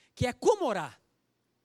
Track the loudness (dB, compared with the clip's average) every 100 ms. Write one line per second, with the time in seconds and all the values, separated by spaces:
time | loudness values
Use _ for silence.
0 | _ -4 -4 2 2 2 0 -2 -6 -14
1 | _ _ _ _ _ _